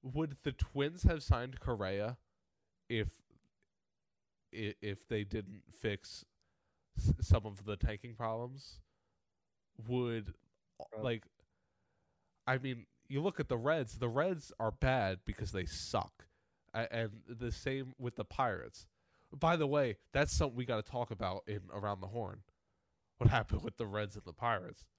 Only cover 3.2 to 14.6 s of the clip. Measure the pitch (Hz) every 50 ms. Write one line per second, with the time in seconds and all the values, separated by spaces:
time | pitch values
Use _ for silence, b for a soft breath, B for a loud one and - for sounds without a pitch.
3.2 | _ _ _ _ _ _ _ _ _ _ _ _ _ _ _ _ _ _ _ _
4.2 | _ _ _ _ _ _ - 101 110 104 - _ - 107 98 95 - _ 117 107
5.2 | 104 98 110 110 101 95 101 101 - - - - - 113 101 98 - - - -
6.2 | - _ _ _ _ _ _ _ _ _ _ _ _ _ _ - - - - -
7.2 | - - - 117 101 110 101 98 101 107 104 - - 113 107 101 - 120 113 107
8.2 | 120 113 110 113 120 123 135 135 - - - - - _ _ _ _ _ _ _
9.2 | _ _ _ _ _ _ _ _ _ _ _ - 113 113 123 123 123 120 117 113
10.2 | 107 92 78 _ _ _ _ _ _ _ _ _ - - 113 110 107 113 117 110
11.2 | - - _ _ _ _ _ _ _ _ _ _ _ _ _ _ _ _ _ _
12.2 | _ _ _ _ _ - 131 131 127 135 127 117 107 _ _ _ _ _ 135 139
13.2 | 156 196 180 - 147 - 131 117 113 143 160 160 131 107 - - 127 120 113 135
14.2 | 156 185 185 160 - - - _